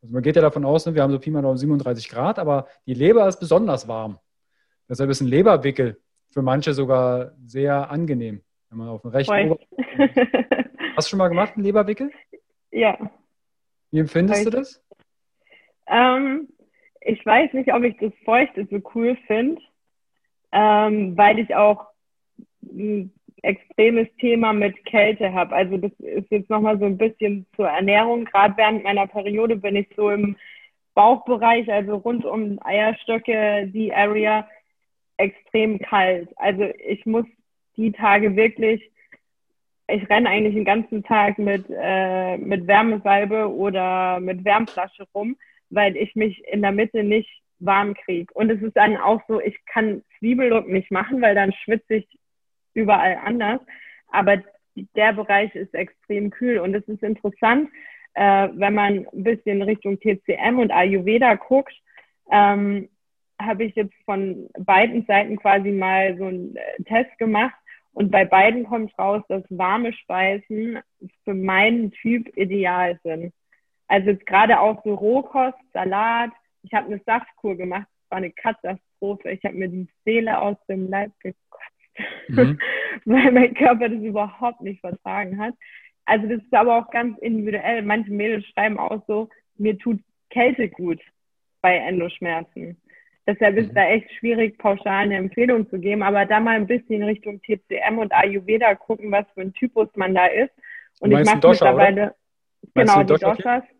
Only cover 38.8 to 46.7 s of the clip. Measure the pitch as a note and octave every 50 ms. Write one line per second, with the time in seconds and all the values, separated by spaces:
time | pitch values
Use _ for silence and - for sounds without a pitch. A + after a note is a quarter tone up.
38.8 | - _ _ _ _ _ - _ _ _ _ _ _ _ _ _ _ _ _ _
39.8 | _ - - G#3 F#3+ - G#3 G#3+ A#3+ G#3+ F#3 G#3 G#3+ G#3+ G3+ G#3+ G#3 F#3 G3+ A3+
40.8 | A3+ - - G#3+ G3+ - A3+ G#3+ G3+ G#3 G3+ - G#3 G3+ G3+ G3 F#3+ - - F#2
41.8 | B2+ F3 F#3+ F#3+ F#3+ F#3 F#3 F#3 F#3 F#3 F#3 - - F#3+ G3 F#3 F3 E3+ G3+ G#3
42.8 | A3 A3+ G#3+ G3+ G3 G3 G3 G3+ G#3 G3+ G#3+ A3 G#3+ G#3 - - F#3+ G3+ F#3+ F#3+
43.8 | F#3 F#3 F#3 F#3 F#3 F#3 F3+ F3+ F3+ F#3 F#3 F3+ F#3 G#3 G3+ G#3+ A3+ G#3+ - -
44.8 | F3+ G3 _ _ G3 _ _ G3+ G#3 A3+ C4+ _ - _ _ _ _ _ - G3+
45.8 | G#3 G3+ F#3 - G#3+ G3 _ A3 G#3+ A3 F3+ - - - - G#3 G3+ G3